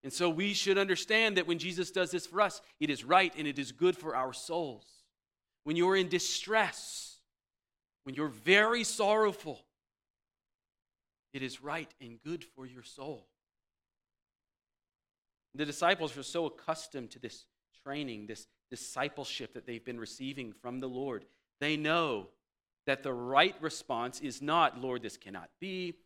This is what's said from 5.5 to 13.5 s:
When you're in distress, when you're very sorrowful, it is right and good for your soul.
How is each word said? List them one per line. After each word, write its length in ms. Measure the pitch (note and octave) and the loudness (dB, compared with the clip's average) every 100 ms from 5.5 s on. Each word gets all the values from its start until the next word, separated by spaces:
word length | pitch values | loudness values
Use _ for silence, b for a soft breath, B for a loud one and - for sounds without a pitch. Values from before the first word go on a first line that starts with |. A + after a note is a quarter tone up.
| _ | _
When 140 | - E3 | -2 4
you're 180 | F3+ F#3+ | 6 6
in 140 | F3+ | 4
distress, 1120 | F3 - - - A3 F#3+ - - - - - _ _ _ _ _ _ _ _ | 0 0 -4 0 2 2 -2 -10 -12 -12 -18 _ _ _ _ _ _ _ _
when 100 | - | -12
you're 140 | C3 D3+ | -6 -6
very 560 | A2 A2 G3 G#3+ A#3+ | -4 6 8 8 4
sorrowful, 800 | A3+ - G3+ G#3+ G#3+ G3 D#3+ C3 _ _ _ _ _ _ _ _ _ _ _ _ _ _ _ _ _ | 0 2 4 6 4 0 -10 -12 _ _ _ _ _ _ _ _ _ _ _ _ _ _ _ _ _
it 100 | C3+ | -8
is 220 | C3 B2+ | -8 -8
right 260 | C3+ D#3+ D3+ _ | -8 -8 -8 _
and 200 | B2+ A#2 | -20 -16
good 220 | D3+ E3+ | -10 -10
for 220 | - - C3 | -10 -18 -18
your 180 | B2 | -18
soul. 460 | A2+ - C#3 C3 _ _ _ | -20 -14 -12 -12 _ _ _